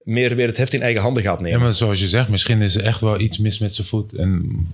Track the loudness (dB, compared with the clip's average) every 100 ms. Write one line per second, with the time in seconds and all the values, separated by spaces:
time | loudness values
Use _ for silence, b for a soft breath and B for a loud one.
0 | -4 0 2 2 0 0 -2 0 0 2
1 | 0 0 0 -2 0 2 2 2 0 0
2 | 0 0 2 0 2 2 2 0 -2 0
3 | 0 0 -2 0 -2 -2 -4 -4 -4 -6
4 | -6 -2 0 0 -2 -4 -4